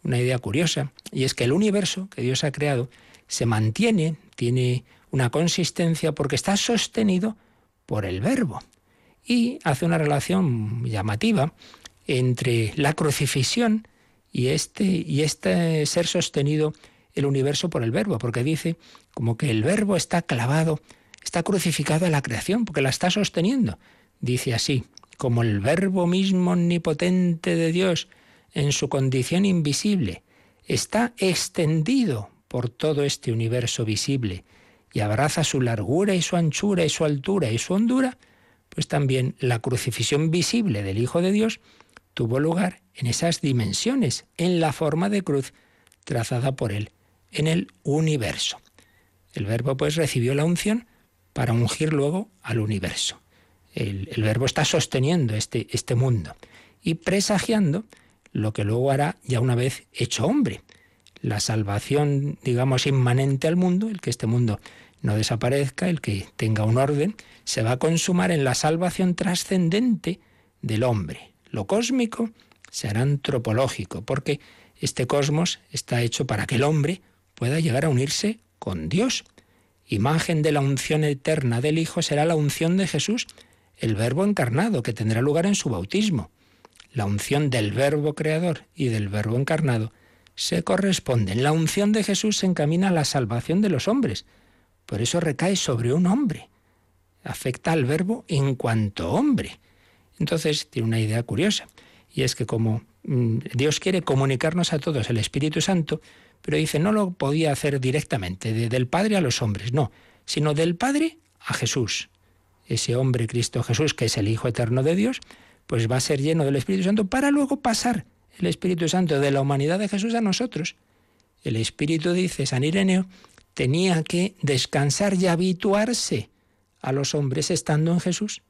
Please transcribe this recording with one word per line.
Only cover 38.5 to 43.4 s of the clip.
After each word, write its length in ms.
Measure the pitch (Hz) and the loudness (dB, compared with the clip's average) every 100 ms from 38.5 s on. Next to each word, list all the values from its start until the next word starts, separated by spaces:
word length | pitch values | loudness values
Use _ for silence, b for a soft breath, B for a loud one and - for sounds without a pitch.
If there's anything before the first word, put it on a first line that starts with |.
| b _ | b _
pues 180 | - - | -8 -4
también 480 | 151 139 131 127 - | 0 0 0 0 -2
la 220 | 127 117 | -2 0
crucifixión 720 | - 123 - - 117 147 160 | -2 -4 -4 -4 0 2 2
visible 500 | 170 165 240 202 104 | 0 0 0 0 0
del 160 | 98 98 | -2 -2
Hijo 240 | 123 170 | 0 2
de 100 | 185 | 2
Dios 280 | 208 220 - B B B B _ - | 2 0 -2 B B B B _ -4
tuvo 240 | 117 127 | 0 2
lugar 420 | 156 170 180 - _ - | 2 2 0 -2 _ -6
en 100 | 120 | -4
esas 340 | 117 170 | 0 0
dimensiones, 840 | 165 | 0